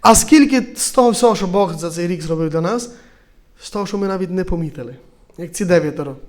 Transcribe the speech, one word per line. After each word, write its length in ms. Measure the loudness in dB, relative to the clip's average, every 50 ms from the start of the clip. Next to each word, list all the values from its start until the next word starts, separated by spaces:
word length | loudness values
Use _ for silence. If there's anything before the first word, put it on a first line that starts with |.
А 140 | 6 6 6
скільки 600 | 6 6 6 6 6 6 6 4 0 -2 -2 -8
з 140 | -8 -8 -2
того 200 | 2 4 4 4
всього, 260 | 4 4 2 2 2
що 100 | 2 -2
Бог 320 | -2 0 0 0 0 -2 -6
за 120 | -8 -8
цей 160 | -6 -4 -4
рік 160 | -4 -4 -6 -4
зробив 280 | -6 -4 -2 -2 -2
для 100 | -2 -2
нас, 300 | -2 -2 -2 -4 -6 -8 -16 -20 -20 _ _ _ _ _ _ _ _ _ _ _
з 100 | -20 -12
того, 160 | -8 -8 -8
що 120 | -6 -4 -4
ми 100 | -4 -4
навіть 220 | -2 -4 -4 -4
не 140 | -4 -6 -4
помітили. 520 | -4 -4 -4 -4 -6 -8 -10 -14 -14 -14 -18 -20 -20 _ _ _ _ -16 -14
Як 140 | -14 -12 -8
ці 120 | -6 0
дев'ятеро. 520 | 2 2 2 2 0 -6 -6 -10 -10 -10 -14 -16